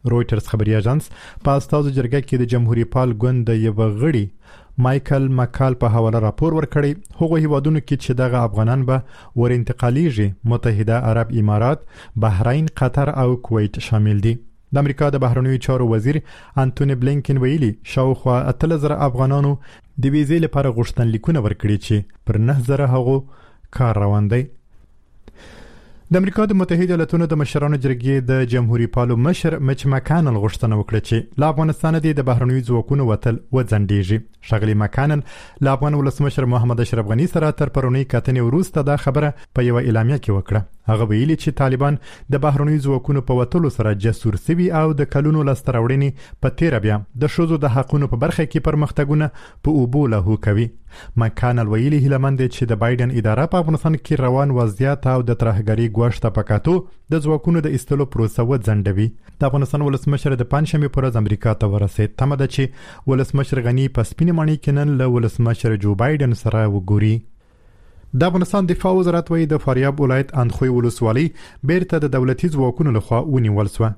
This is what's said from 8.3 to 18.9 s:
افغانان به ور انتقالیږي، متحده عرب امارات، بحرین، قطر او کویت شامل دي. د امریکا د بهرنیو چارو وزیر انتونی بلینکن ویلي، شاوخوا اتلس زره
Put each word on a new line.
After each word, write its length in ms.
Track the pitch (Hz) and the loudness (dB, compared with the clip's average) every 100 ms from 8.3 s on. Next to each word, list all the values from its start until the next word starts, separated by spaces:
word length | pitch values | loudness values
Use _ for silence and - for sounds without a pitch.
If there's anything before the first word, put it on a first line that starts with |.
| 123 117 | 2 0
افغانان 380 | 101 110 135 127 | 0 2 2 0
به 160 | 131 - - - - | -2 -2 -18 -8 -2
ور 100 | 120 123 | 0 0
انتقالیږي، 720 | 117 123 123 131 170 110 104 98 113 | -2 -2 0 2 0 2 -2 0 -2
متحده 440 | 117 117 104 107 117 120 | 0 0 0 2 0 2
عرب 240 | 110 113 117 | 0 0 0
امارات، 420 | 104 104 120 151 - - - - | 2 2 2 0 -6 -20 -10 -2
بحرین، 480 | 107 92 117 139 160 - | 0 2 0 0 -2 0
قطر 320 | 127 139 139 139 | 0 2 0 0
او 120 | 127 123 - | 0 0 -2
کویت 280 | 113 107 - - | 0 0 -4 -2
شامل 360 | 110 107 104 | 2 2 2
دي. 100 | 107 117 - - _ | 0 -2 -8 -20 _
د 80 | 139 | 0
امریکا 260 | 143 135 147 | 0 0 0
د 140 | 139 127 | 2 0
بهرنیو 360 | 120 127 131 127 | 0 0 -2 0
چارو 240 | 131 123 | 0 2
وزیر 280 | 113 113 151 - - - - | 2 0 -2 -4 -20 -8 -2
انتونی 340 | 131 - 139 131 | -2 0 -2 0
بلینکن 400 | 127 143 - 139 | 0 0 0 0
ویلي، 280 | 127 156 120 101 - | 0 2 0 -2 -6
شاوخوا 460 | - 131 127 131 123 139 | -2 0 0 0 0 0
اتلس 280 | - 160 160 | -2 0 0
زره 120 | 143 | -2